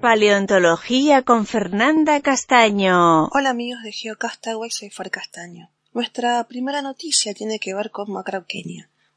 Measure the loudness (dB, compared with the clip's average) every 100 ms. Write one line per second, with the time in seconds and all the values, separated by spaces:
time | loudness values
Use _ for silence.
0 | 4 4 4 4 4 4 4 2 0 0
1 | 4 4 4 2 2 -4 -2 0 2 2
2 | 2 2 0 -2 2 4 4 4 2 4
3 | 6 4 2 0 0 -2 -6 -10 -14 -12
4 | -12 -8 -8 -8 -8 -8 -8 -10 -12 -14
5 | -10 -10 -12 -16 -18 -18 -20 _ _ -8
6 | -6 -4 -2 -2 -4 -8 -6 -6 -8 -12
7 | -4 -4 -4 -8 -8 -8 -8 -8 -8 -8
8 | -10 -8 -8 -10 -10 -14 -12 -16 -18 _
9 | _